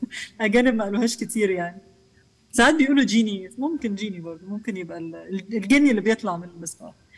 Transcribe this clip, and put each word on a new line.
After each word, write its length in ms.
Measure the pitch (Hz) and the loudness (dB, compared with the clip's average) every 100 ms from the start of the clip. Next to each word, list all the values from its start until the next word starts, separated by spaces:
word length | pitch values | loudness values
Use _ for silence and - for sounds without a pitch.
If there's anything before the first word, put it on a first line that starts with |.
| - - | -12 -10
<laughs> 260 | - - | -14 -4
أجانب 340 | 214 233 247 226 | 2 4 4 2
ما 80 | |
قالوهاش 340 | 202 202 247 - | 0 0 0 -2
كتير 320 | 220 226 208 | -6 0 0
يعني. 320 | 180 170 180 - _ _ _ _ _ _ | 0 -4 -10 -20 _ _ _ _ _ _
ساعات 240 | - 254 311 | 2 4 4
بيقولوا 280 | 269 277 | 4 4
جيني، 480 | 247 220 220 196 185 233 | 4 2 2 -2 -8 -6
ممكن 380 | 277 311 233 202 | -4 -4 -4 -4
جيني 240 | 214 180 | -6 -8
برضه، 260 | 165 160 185 | -12 -14 -10
ممكن 300 | 208 220 190 | -10 -8 -8
يبقى 200 | 170 170 | -8 -10
ال-، 180 | 165 165 | -12 -12
ال-، 400 | - 190 185 226 | -8 -8 -6 -4
الجني 320 | 190 277 285 | 4 6 6
اللي 120 | 220 | 4
بيطلع 360 | 196 220 214 170 | 2 0 -2 -6
من 100 | 175 170 | -8 -14
المصباح. 380 | 165 - - - _ | -14 -14 -18 -20 _